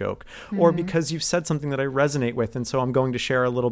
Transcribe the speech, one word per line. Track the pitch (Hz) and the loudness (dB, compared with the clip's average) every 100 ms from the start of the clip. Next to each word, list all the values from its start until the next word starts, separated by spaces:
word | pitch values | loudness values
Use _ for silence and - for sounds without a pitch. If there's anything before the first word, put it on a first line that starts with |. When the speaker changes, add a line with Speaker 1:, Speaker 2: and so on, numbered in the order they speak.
Speaker 1:
joke," | 98 98 - - - 196 | -6 -6 -12 -18 -8 2
or | 170 | 4
Speaker 2:
Mm-hmm. | 170 | 4
Speaker 1:
because | 175 165 160 | 0 -2 -2
you've | 160 | -2
said | - 175 165 | -2 -2 0
something | 151 147 | -2 -2
that | 135 | -2
I | 139 | 0
resonate | 135 147 143 120 | 2 2 2 0
with, | 120 110 | 0 -2
and | 127 | -2
so | 117 135 | -2 0
I'm | 127 | 2
going | 127 131 | 2 2
to | 123 | 0
share | - 131 | 0 2
a | 127 | 2
little | 123 123 | 2 0